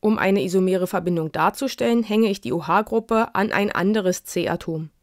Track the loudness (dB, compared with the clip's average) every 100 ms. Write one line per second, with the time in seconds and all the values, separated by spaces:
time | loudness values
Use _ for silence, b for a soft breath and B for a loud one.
0 | 2 2 2 2 2 2 2 2 0 -2
1 | -2 -2 -2 0 0 0 -6 -2 0 2
2 | 2 2 2 0 -4 -4 2 0 2 -2
3 | 0 0 0 -2 0 0 0 0 0 2
4 | 0 -2 -4 -4 -2 -4 -4 -8 -8 _